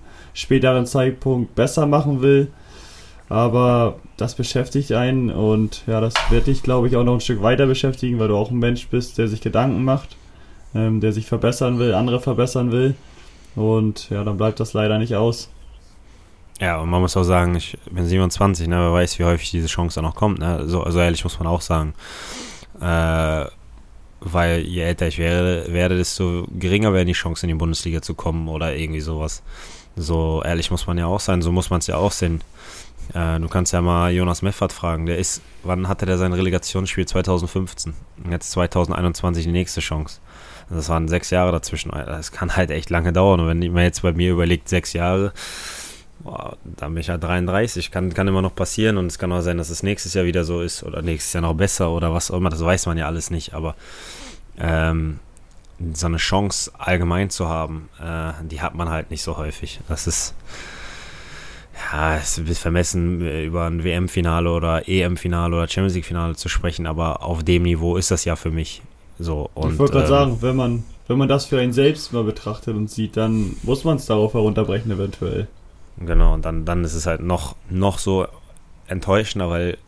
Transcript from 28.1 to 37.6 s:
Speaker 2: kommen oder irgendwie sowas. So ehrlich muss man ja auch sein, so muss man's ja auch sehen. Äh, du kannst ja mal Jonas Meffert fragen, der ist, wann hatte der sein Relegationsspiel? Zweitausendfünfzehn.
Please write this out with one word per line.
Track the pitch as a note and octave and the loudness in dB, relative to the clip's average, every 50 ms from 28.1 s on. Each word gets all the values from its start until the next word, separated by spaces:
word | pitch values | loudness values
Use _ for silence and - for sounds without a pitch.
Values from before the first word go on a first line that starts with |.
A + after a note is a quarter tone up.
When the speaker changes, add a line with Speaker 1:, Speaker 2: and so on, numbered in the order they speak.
| E2 | -8
Speaker 2:
kommen | - - E2+ D#2+ E2 D#2+ | -4 -2 -2 -2 -2 -2
oder | D#2+ D#2+ D#2 E2 D#2+ C2+ | -4 -4 -4 -4 -4 -2
irgendwie | D2+ D#2+ - D#2+ D#2 | -4 -4 -4 -4 -6
sowas. | D2 E2 D#2+ D#2 D#2 D#2 - - - - - - - - - - - - - | -4 -4 -4 -4 -4 -4 -6 -8 -12 -16 -16 -16 -16 -18 -18 -20 -20 -14 -10
So | F#2+ D#2+ D#2+ E2+ E2 D#2+ D#2+ D#2+ D#2 - | -8 -4 0 0 2 2 2 0 0 0
ehrlich | D#2+ E2+ E2+ D#2+ - | -2 -2 -2 0 -2
muss | F2 E2 - | -2 -2 -2
man | - E2+ F2 | -2 -2 0
ja | E2+ | 0
auch | E2+ F#2 - | 0 0 -2
sein, | - - F#2 F2 | 0 0 0 2
so | E2 E2+ | 2 2
muss | F2 F2+ E2+ - | 2 2 2 2
man's | F2+ E2+ - | 0 -2 0
ja | - - | -2 0
auch | D2+ F#2+ G2+ | 0 0 0
sehen. | - - F#2 E2 E2 D#2+ - - - - - - - - - - - - - - - | 0 0 0 0 0 -2 -6 -10 -16 -20 -20 -18 -18 -18 -18 -18 -14 -14 -12 -8 -4
Äh, | F2 E2 E2 E2 E2 | -2 -2 0 0 -2
du | E2 | -2
kannst | D#2+ - F#2 F2 - - | 0 0 0 0 2 2
ja | F2 | 2
mal | F2 F2 F2 E2+ F2 F2+ | 2 4 4 4 4 4
Jonas | F2+ F2+ F2+ F2 E2+ - F#2 | 2 2 2 2 0 0 -2
Meffert | G2+ - - G2+ F2+ - | -2 0 0 -2 -2 -2
fragen, | - - E2+ E2 D#2+ E2 | -4 -4 -2 -2 -2 -2
der | E2+ E2+ | -2 -2
ist, | F2 F#2+ - - - - - - - - | -2 -2 -4 -4 -6 -10 -16 -18 -10 -4
wann | F2 F2+ F2+ F#2 | -4 -2 -2 0
hatte | F#2 G2 - G2+ | -2 -2 -2 0
der | F#2 F#2 F2 | 0 2 2
sein | F#2 F2+ F2 | 2 2 2
Relegationsspiel? | F2+ F#2+ F#2 F2+ F2 - - - F#2+ F#2+ F2+ - F#2+ F2+ | 2 2 2 0 0 -2 -2 -4 -2 -2 -2 -2 -2 -2
Zweitausendfünfzehn. | - - F#2 F2 F#2 F2+ F2 F2 E2+ - F#2+ | 0 0 0 2 2 0 0 0 -2 -2 -4